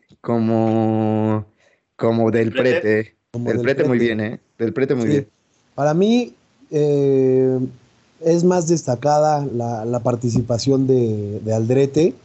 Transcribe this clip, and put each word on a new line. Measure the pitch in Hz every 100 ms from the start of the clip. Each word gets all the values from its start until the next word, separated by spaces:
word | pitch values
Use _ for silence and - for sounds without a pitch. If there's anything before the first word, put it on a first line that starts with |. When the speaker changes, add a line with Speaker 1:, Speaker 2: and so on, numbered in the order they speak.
| _ -
Speaker 1:
como, | - 117 113 113 113 110 110 110 110 107 107 107 104 _ _ _ _ -
como | 113 113 113
Del | 113 117
Speaker 2:
Prete. | 120 127 -
Speaker 1:
Prete. | 107 107 107 _ _
Speaker 3:
Como | 120 120
Speaker 1:
Del | 117
Speaker 3:
Del |
Speaker 1:
Prete | 120 135 147
muy | 123
Speaker 3:
Prete. | 117
Speaker 1:
bien, | 110 107
¿eh? | - _ -
Del | 113
Prete | 113 131
muy | 131 113
Speaker 3:
Sí. |
Speaker 1:
bien. | 143 139 _ _ _ _
Speaker 3:
Para | - 147
mí, | 160 202 240 240 - _ _ -
eh, | 151 147 143 139 135 131 131 131 131 127 127 _ _ _ -
es | 165 170
más | 175 180 165
destacada | 170 - 120 143 151 151 147 139
la, | 120 117 117
la | 110 120
participación | 117 120 120 117 113 117 - 135 131
de, | 131 117 107 104 104
de | 107
Aldrete. | 110 113 127 139 151 160 -